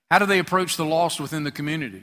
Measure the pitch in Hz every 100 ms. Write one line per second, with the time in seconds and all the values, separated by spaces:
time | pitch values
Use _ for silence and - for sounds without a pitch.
0 | - 180 202 190 - 185 180 - 156 160
1 | 170 - 139 156 147 143 147 156 123 95